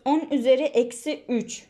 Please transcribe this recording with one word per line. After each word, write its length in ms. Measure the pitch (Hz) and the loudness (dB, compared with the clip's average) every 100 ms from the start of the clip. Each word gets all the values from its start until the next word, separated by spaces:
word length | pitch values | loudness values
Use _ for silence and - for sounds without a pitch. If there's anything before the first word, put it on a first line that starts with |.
On 240 | 269 311 311 | 0 0 0
üzeri 320 | 277 247 262 | 0 4 4
eksi 600 | 302 233 240 - 302 - - | 4 0 0 -4 -8 -8 -4
üç. 380 | 240 - - | -4 -4 -14